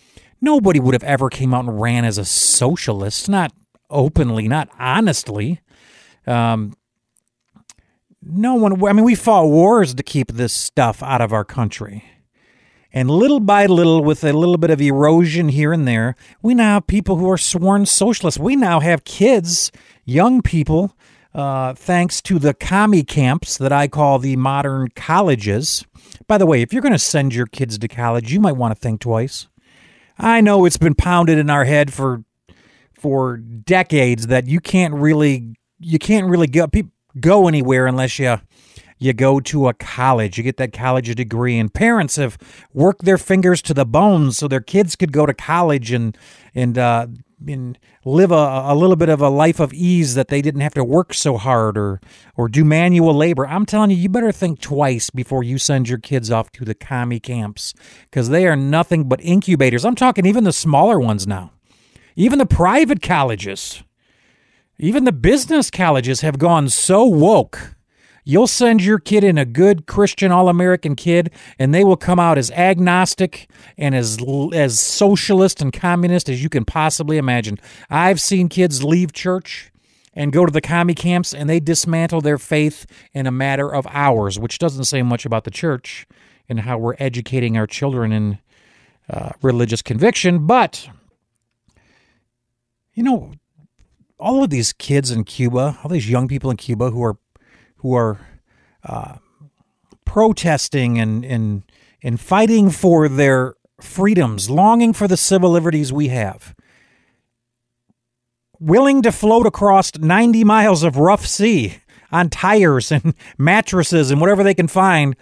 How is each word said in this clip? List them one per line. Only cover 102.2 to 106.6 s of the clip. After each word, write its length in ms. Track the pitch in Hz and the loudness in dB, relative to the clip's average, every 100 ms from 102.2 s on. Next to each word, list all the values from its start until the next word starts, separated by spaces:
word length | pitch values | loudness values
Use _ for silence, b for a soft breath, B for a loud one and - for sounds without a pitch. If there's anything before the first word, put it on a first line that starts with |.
| - 190 220 226 196 | -2 0 2 4 2
for 360 | 151 185 170 151 | 2 4 4 4
their 480 | 135 143 131 127 - _ _ | 2 2 2 0 -8 _ _
freedoms, 640 | - - 196 208 131 104 95 | -14 -2 2 2 0 -2 -4
longing 460 | 143 202 233 233 | 2 4 4 2
for 120 | 220 208 | 0 0
the 100 | 180 | 0
civil 340 | - 196 180 | 0 2 4
liberties 420 | 170 165 156 143 | 2 2 -2 -2
we 160 | 139 147 | -2 -2
have, 460 | 123 101 101 - - | -2 -6 -8 -20 -20